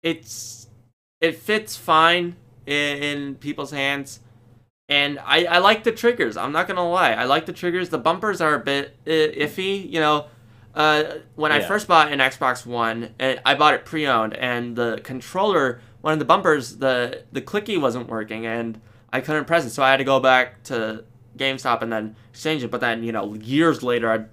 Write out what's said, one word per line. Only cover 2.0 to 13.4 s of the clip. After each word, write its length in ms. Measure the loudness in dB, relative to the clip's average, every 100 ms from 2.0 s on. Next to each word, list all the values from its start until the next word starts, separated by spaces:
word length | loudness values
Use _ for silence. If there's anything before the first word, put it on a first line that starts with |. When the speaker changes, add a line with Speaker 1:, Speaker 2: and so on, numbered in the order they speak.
| 6 4 -2 -8 _ -20 -4
Speaker 1:
in, 360 | -2 -2 -2
in 320 | -4 -4 -8 -10
people's 340 | -10 -8 -8
hands. 480 | -4 -2 -4 -8 -16 -20 _ _ _ _ _ _
And 320 | 0 0 -4
I, 200 | 0 2
I 140 | 4 4
like 260 | 4 4
the 80 | 0
triggers, 440 | 0 0 2 -2 -2
I'm 140 | -2
not 160 | -2 -2
gonna 220 | -2 0
lie. 240 | 2 2
I 120 | 2
like 200 | 2 2
the 80 | 0
triggers. 380 | -6 -4 -2 -2
The 80 | -2
bumpers 420 | 0 0 -2 0
are 140 | 0
a 40 | 0
bit, 380 | 0 -2 -4 -12 -2
uh, 40 |
iffy, 760 | 2 2 0 -4 -2 -4 -4 -4
you 120 | 0
know. 260 | 2 2 -2 -20 -20 -20 -12
Uh, 440 | 0 4 4 0 -6 -14
when 180 | -4 2
I 60 | 2
Speaker 2:
Yeah. 100 | 2
Speaker 1:
first 180 | -2 4
bought 240 | 4 4
an 80 | 2
Xbox 440 | 0 0 -2 -2
One, 500 | -6 -2 -2 -4 -8 -4
and 220 | -2 0